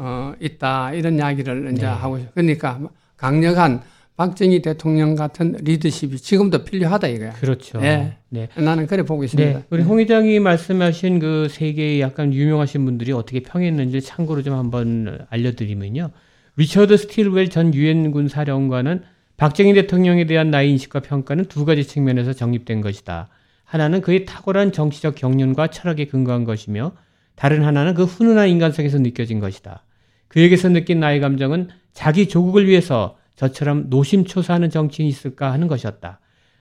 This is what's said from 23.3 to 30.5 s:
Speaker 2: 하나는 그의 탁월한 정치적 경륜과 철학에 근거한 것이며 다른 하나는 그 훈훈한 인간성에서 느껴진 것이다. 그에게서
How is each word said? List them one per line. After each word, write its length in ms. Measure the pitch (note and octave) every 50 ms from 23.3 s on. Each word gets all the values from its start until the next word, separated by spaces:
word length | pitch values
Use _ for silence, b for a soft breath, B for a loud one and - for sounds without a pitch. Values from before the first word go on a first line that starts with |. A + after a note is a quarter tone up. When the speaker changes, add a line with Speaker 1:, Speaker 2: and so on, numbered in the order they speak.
| _ _ _ _ _ _ _ _
Speaker 2:
하나는 320 | - D#3 D3+ D3+ F3 F#3+
그의 240 | F#3 F3 F3+ F#3 F#3
탁월한 480 | - - - - G3 F#3+ G3 G3+ G3
정치적 420 | - D#3 D3+ D3 C#3+ - - D#3 C#3
경륜과 520 | - C3 B2+ C3 C3+ C3+ C3 C3 D3 D#3+
철학에 400 | D#3+ - - - F3 D#3+ D3 C#3+
근거한 380 | C#3+ - C3 C3 B2 B2 A#2+ A#2
것이며 480 | A2+ A2 G#2+ - G#2+ G#2 G#2 C3 F#3 - b b b b b b b b
다른 300 | b C#3 C#3 D3+ D3+ D3
하나는 280 | D3+ D3 C#3+ D3 F3+
그 120 | F3 F3 F#3
훈훈한 440 | F3+ F3+ - A#3 A#3 A3 G#3+ G3+ F#3
인간성에서 500 | F3 E3+ E3 D#3 C#3+ D#3+ C#3+ C#3+ C#3+ C#3
느껴진 420 | B2+ A#2+ A#2+ - A#2 A#2+ A2+ G#2+
것이다. 440 | G#2 F#2+ F#2+ - - G2 F2+ - _ _ _ _ _ _ _ _ _
그에게서 440 | _ - D#3+ E3+ F3